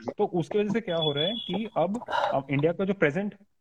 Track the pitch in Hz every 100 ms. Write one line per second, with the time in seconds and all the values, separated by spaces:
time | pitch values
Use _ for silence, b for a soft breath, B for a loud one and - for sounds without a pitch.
0 | 113 - 208 175 160 208 208 220 190 165
1 | 156 143 170 233 - 185 214 - 175 233
2 | - - - 135 135 139 156 175 196 196
3 | 147 160 202 - _ _